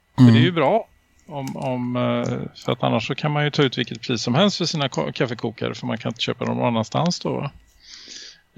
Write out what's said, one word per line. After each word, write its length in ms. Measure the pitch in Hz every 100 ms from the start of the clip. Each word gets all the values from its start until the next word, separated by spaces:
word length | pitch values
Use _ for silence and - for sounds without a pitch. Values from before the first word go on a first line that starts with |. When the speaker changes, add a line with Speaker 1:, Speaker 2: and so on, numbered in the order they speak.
| _ -
Speaker 1:
För 60 |
Speaker 2:
Mm. 120 | 123
Speaker 1:
det 60 | 113
är 40 |
ju 80 | 160
bra 360 | 170 139 214 - _ _ _ -
om, 300 | 143 131 -
om, 380 | 139 127 123 123
eh, 420 | 123 120 120 123 - -
för 160 | -
att 120 | 123
annars 240 | 131 123 113
så 80 | 143
kan 160 | 156
man 120 | 147
ju 60 | 147
ta 120 | -
ut 140 | 139 -
vilket 240 | 123 117
pris 200 | - 117
som 140 | - 123
helst 220 | 202 -
för 80 | 175
sina 240 | 165 139
ko-, 220 | - 143
kaffekokare, 640 | 139 123 117 117 113 120 120
för 120 | 123
man 100 | 117
kan 120 | 123
inte 120 | 117
köpa 240 | - 120 117
dem 120 | 117
någon 100 | 123
annanstans 520 | 117 110 131 160 175
då, 140 | -
va? 180 | 127 135 - - _ - - - - - - _